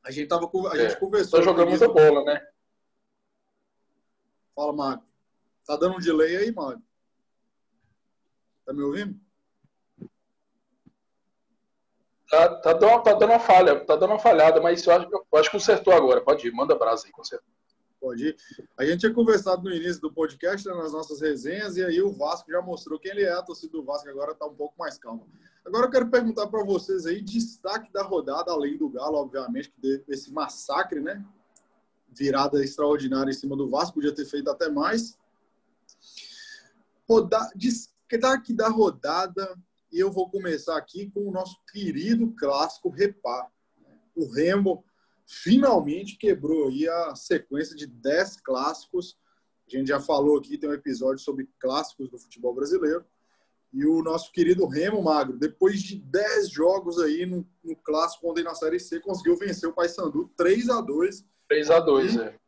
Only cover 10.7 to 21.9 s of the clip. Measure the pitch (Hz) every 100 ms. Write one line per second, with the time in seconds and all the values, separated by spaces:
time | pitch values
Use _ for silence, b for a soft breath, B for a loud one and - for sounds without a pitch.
10.7 | _ _ _ _ _ _ _ _ _ _
11.7 | _ _ _ _ _ _ 156 170 - 160
12.7 | 165 214 233 226 208 220 233 226 185 180
13.7 | 139 - 151 185 208 233 165 156 160 170
14.7 | 170 175 175 175 - - 151 151 202 -
15.7 | 143 196 170 135 123 135 151 120 117 139
16.7 | 143 113 113 - - - - _ _ _
17.7 | _ _ _ 131 120 151 - B B -
18.7 | - 139 175 220 226 226 208 196 185 190
19.7 | 175 170 175 156 147 156 - 170 196 196
20.7 | 180 160 156 151 143 156 135 135 190 208
21.7 | 175 180